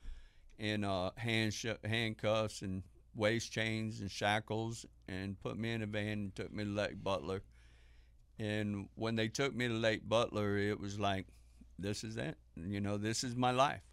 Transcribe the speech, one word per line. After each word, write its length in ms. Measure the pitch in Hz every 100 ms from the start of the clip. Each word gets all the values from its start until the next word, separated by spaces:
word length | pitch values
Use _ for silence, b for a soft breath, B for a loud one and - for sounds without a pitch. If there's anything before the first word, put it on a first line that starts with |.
| - - - - - -
in, 260 | 107 107
uh, 260 | 101 95 92 -
hand 380 | 117 110 110
sh-, 120 | 101 117 107
handcuffs 800 | 107 113 113 110 107 110 107 -
and 220 | 101 95 - - - 113
waist 340 | 104 113 -
chains 500 | 113 110 110 110 113
and 100 | 101
shackles, 760 | - 104 104 - 110 113 117 - - -
and 320 | 95 98 98
put 180 | 127 110
me 140 | 113
in 100 | 117
a 40 | 107
van 200 | 104 104
and 300 | 107 98 -
took 160 | 98
me 100 | 104
to 60 | 104
Lake 320 | 101 98 82
Butler. 400 | 98 95 76 95 - - - - - - - - - -
And 500 | 107 107 104 101 98
when 220 | - 110 113
they 100 | 110
took 260 | - 139 117
me 100 | 123
to 80 |
Lake 320 | 113 113 107 -
Butler, 480 | 110 120 107 104 101
it 200 | 101 104
was 220 | 101 101
like, 260 | 101 98 - - - - - -
"This 260 | 98 104
is 120 | 110 113
it. 180 | 139 - -
You 260 | - 85 101
know, 180 | 101 104
this 260 | 107 113
is 100 | 127
my 160 | 120 123
life." 300 | 127 143 - -